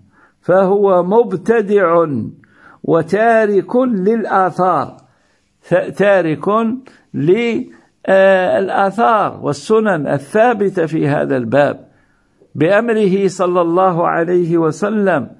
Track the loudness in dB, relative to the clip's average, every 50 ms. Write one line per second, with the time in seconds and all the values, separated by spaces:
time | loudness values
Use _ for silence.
0 | _ _ _ _ _ _ _ _ _ 0 2 2 2 2 2 2 2 2 2 2
1 | 2 0 0 0 -2 -2 -6 -6 -2 -2 0 0 0 0 0 2 2 2 2 2
2 | 0 0 -2 -6 -6 -8 -12 -16 _ _ _ _ -20 -20 -20 _ -4 -2 0 0
3 | 0 0 -2 0 2 2 2 2 2 2 2 0 0 0 0 0 0 0 0 0
4 | 0 0 0 0 -2 -2 0 0 0 0 0 0 0 0 0 0 -2 -6 -10 -16
5 | -20 _ _ _ _ _ _ _ _ _ _ _ _ -2 -2 -2 -2 -2 -4 -2
6 | 0 2 2 2 2 0 -4 -4 -2 -2 -2 0 0 -2 -4 -6 -10 -16 -20 _
7 | _ _ -8 -2 0 2 2 2 2 0 -2 -4 -6 -8 -14 -20 _ _ _ _
8 | -2 0 2 4 4 4 4 2 2 0 0 0 -2 -2 -2 -2 -2 -2 0 0
9 | 0 2 2 2 0 -2 -4 -6 -6 -6 -6 -6 -2 0 0 2 2 0 0 -2
10 | -2 -2 -4 -4 -4 -2 0 2 2 2 2 0 -2 -2 -2 -2 -2 -2 -2 -2
11 | 0 0 0 0 -2 -2 -2 -4 -2 0 0 2 2 0 0 -4 -12 -20 _ _
12 | _ _ _ _ _ _ _ _ _ _ -6 -2 0 2 2 2 0 0 0 0
13 | 0 2 2 0 0 -2 -2 -2 -2 0 0 0 0 0 0 2 2 2 0 0
14 | 0 -2 0 -2 -2 0 0 0 0 0 0 0 0 0 -2 -2 -4 -4 -2 0
15 | 0 0 0 -2 -4 -6 -12 -20